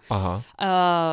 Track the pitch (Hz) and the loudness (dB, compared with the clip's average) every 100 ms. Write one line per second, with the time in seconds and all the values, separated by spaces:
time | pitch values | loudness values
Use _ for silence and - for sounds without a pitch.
0 | - 101 95 95 - - 196 180 180 175 | -4 -2 -2 -4 -8 -6 0 2 2 2
1 | 165 | 0